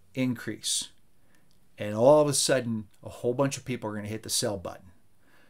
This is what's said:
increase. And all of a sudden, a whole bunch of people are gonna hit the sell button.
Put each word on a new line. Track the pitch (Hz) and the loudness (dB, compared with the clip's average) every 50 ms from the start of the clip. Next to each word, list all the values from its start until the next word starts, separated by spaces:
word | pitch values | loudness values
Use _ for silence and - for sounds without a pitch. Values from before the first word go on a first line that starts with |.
| - _ - | -20 _ -6
increase. | 131 131 127 120 - - 117 107 - - - - - - - - - - _ - - - - - - - - - - - - - | -4 -2 -2 -2 -4 -6 -10 -10 -8 -6 -4 -4 -4 -4 -6 -14 -20 -20 _ -20 -20 -20 -20 -20 -20 -20 -20 -20 -20 -20 -20 -14
And | - 107 104 104 | -10 -8 -6 0
all | 107 117 135 151 151 | 6 8 8 8 8
of | 147 143 | 6 4
a | |
sudden, | 139 - - - 143 131 120 117 113 110 104 - - - - | 2 0 2 2 2 0 0 -2 -4 -6 -6 -10 -18 -18 -18
a | 107 | -18
whole | - - - 123 120 | -14 -4 -2 -2 0
bunch | 127 139 135 139 - | 2 0 0 -2 -6
of | - | -8
people | - 123 120 - 107 | -8 -8 -6 -6 -8
are | 104 | -8
gonna | 104 104 104 | -8 -8 -8
hit | 110 110 | -8 -8
the | - - | -8 -4
sell | - - - 113 104 | -4 -2 -2 -2 -4
button. | 95 87 - - - - 92 - - - - - - - _ - - - | -6 -8 -12 -14 -14 -18 -20 -20 -20 -20 -20 -20 -20 -20 _ -20 -20 -20